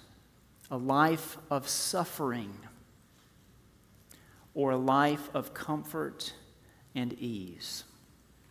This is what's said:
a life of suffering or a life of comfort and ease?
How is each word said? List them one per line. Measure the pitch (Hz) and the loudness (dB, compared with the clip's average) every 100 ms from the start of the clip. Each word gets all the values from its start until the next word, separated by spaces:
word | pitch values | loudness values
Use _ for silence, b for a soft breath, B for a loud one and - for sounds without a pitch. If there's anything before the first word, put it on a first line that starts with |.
| - - - - - - - | -20 -20 -20 -20 -20 -20 -8
a | 127 | -2
life | 131 139 156 160 - - - | 4 6 6 4 -4 -10 -4
of | 139 127 | -2 0
suffering | - - 185 170 - 139 120 101 98 107 - - - - - - - - - - - - - - b b b b | -2 0 0 -2 -2 -2 -2 -6 -12 -16 -20 -20 -20 -20 -20 -20 -20 -20 -20 -20 -20 -20 -20 -20 b b b b
or | 147 139 | 0 2
a | 131 | 4
life | 131 135 147 147 - | 6 6 6 2 -2
of | 139 - | -4 -4
comfort | - - 151 151 160 147 - - - - - b b - | -6 -4 -4 -4 -4 -4 -6 -10 -12 -20 -20 b b -10
and | 131 123 | -4 -4
ease? | 120 120 104 90 85 - - - - - - - - - | -4 -6 -6 -8 -10 -10 -10 -12 -20 -20 -20 -20 -20 -20